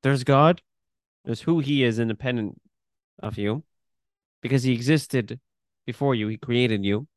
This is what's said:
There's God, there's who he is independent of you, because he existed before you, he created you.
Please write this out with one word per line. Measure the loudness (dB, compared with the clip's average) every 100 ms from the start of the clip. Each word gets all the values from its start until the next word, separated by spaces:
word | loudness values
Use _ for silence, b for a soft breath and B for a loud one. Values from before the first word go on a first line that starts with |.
There's | 0 0 4
God, | 6 6 4 _ _ _ _ _ _
there's | -8 -6
who | 0 0
he | 0 2
is | 2 2
independent | -2 -2 -4 -4 -6 -10 _ _ _ _ _ _
of | -10 -4
you, | -4 -4 -8 _ _ _ _ _ _ _
because | -2 0
he | 0
existed | -2 2 0 2 -4 -4 -10 _ _ _ _ -14
before | -4 -2
you, | 0 -2
he | -6
created | -2 0 2 0
you. | 0 -2 -4